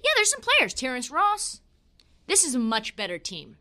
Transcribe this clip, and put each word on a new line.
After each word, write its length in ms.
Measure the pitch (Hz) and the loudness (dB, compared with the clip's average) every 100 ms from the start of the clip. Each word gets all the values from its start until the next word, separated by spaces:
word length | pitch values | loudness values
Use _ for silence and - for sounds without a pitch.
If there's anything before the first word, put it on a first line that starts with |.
Yeah, 80 | 539 539 | 0 2
there's 140 | 415 | 2
some 100 | - | 0
players. 320 | 480 539 269 | 2 2 2
Terrence 360 | - 262 247 247 | -2 -6 -6 -4
Ross. 520 | 311 415 415 - - _ _ _ _ _ _ - | 0 0 0 -6 -10 _ _ _ _ _ _ 2
This 160 | 392 | 4
is 100 | 320 247 | 4 2
a 40 | |
much 360 | 226 226 220 - | 0 -2 -4 -8
better 200 | 190 170 | -8 -8
team 380 | - 170 127 - | -10 -14 -16 -20